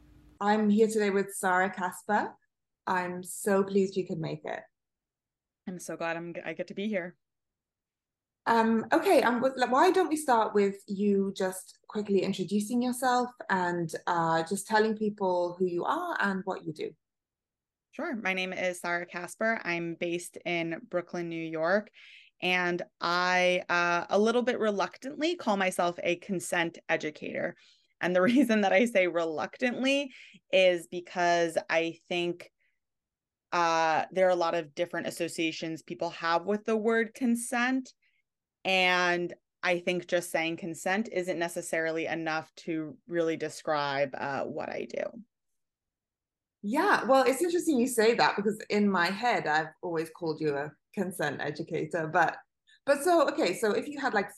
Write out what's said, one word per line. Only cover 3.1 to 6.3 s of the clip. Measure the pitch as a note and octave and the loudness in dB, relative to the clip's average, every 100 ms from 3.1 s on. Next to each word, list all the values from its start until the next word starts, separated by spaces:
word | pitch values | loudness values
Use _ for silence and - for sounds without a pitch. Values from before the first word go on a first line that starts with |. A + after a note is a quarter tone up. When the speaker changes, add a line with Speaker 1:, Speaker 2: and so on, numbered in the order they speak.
| F3+ | -6
Speaker 1:
so | F#3 - - G3 G3 | -10 -6 0 2 2
pleased | G3+ F#3+ G3 | 2 2 0
you | F3+ | -6
could | E3+ | -4
make | D#3 D3+ - | -6 -6 -8
it. | - - _ _ _ _ _ _ _ _ _ - | -10 -12 _ _ _ _ _ _ _ _ _ -14
Speaker 2:
I'm | F3+ | -12
so | - D#3+ | -10 -6
glad | E3 E3 | -4 -6
I'm, | E3+ | -6